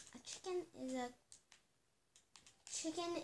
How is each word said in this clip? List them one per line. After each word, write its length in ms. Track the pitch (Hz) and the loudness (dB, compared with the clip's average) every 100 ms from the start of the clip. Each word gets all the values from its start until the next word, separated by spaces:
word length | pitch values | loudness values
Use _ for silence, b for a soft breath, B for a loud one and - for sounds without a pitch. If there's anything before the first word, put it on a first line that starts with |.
| - | 0
A 60 | 254 | -10
chicken 380 | - - 381 359 339 262 262 | -8 -4 0 2 0 -4 0
is 80 | |
a, 160 | 254 247 247 - - - - _ _ _ _ _ - - - - - - | 2 0 -4 -16 -20 -18 -20 _ _ _ _ _ -20 -20 -20 -20 -18 -4
chicken 460 | - 320 320 349 339 | 0 2 4 4 4